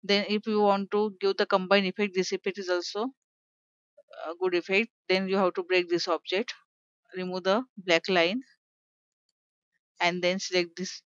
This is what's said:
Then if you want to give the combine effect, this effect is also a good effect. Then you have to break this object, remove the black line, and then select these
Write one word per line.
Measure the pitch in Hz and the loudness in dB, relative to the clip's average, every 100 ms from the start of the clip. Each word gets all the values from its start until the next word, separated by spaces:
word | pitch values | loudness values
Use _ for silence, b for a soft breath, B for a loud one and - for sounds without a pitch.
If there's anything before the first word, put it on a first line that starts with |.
Then | 190 202 190 | 2 0 2
if | 214 220 | -2 0
you | 214 | 2
want | 208 196 196 | 4 2 0
to | 208 214 190 | 0 -2 0
give | 196 190 | -2 0
the | 202 | 2
combine | 196 185 196 190 | 0 4 2 2
effect, | 180 208 | -2 -4
this | 185 180 | -2 -2
effect | 190 202 190 | -4 -6 -6
is | 185 | -2
also | 180 175 208 247 _ _ _ _ _ _ _ _ _ _ - 156 | -2 -2 -6 -6 _ _ _ _ _ _ _ _ _ _ -14 -12
a | 170 | -4
good | 185 | 0
effect. | 175 170 190 226 _ _ | 0 0 -2 -2 _ _
Then | 185 190 | -2 0
you | 190 | 0
have | 185 | 0
to | 180 | 0
break | 175 185 175 | 0 0 2
this | 170 185 | -2 0
object, | 160 - 185 170 - _ _ _ _ _ 185 | -4 -2 -4 -4 -10 _ _ _ _ _ -10
remove | 185 185 | -6 -4
the | 185 208 262 - | 0 0 -2 -12
black | 180 165 - | 2 2 4
line, | 180 170 233 - _ _ _ _ _ _ _ _ _ _ _ _ _ _ _ | 2 2 0 -10 _ _ _ _ _ _ _ _ _ _ _ _ _ _ _
and | 175 180 | -2 2
then | 175 185 | 0 0
select | - 180 175 170 | 0 -2 -2 -6
these | 185 - _ | -10 -12 _